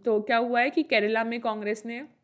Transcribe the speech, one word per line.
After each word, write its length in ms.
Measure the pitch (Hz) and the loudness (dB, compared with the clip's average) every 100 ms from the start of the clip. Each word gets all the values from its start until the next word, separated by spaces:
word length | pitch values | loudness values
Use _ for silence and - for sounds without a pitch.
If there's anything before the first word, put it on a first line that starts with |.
तो 160 | 233 214 | 0 0
क्या 160 | 214 233 | 2 0
हुआ 240 | 240 240 | 2 2
है 100 | 254 | 2
कि 120 | 330 | 0
केरला 420 | 294 226 208 220 | 2 2 2 0
में 160 | 226 233 | 0 -2
कांग्रेस 460 | 233 214 208 214 233 | -4 -4 -4 -6 -6
ने 180 | 233 294 _ | -10 -12 _